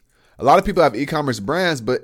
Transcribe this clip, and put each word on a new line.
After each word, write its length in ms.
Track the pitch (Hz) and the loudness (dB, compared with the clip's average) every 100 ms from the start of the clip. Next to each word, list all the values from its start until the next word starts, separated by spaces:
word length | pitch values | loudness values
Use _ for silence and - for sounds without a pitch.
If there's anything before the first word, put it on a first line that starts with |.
| _ _ _ - | _ _ _ -2
a 40 | |
lot 160 | 123 175 | 4 4
of 60 | 202 | 4
people 180 | 175 | 2
have 120 | 147 107 | 2 0
e-commerce 440 | 143 156 143 110 | -4 -4 -4 -4
brands, 400 | 98 170 180 143 | -4 -2 -2 -2
but 220 | 113 127 | -2 -4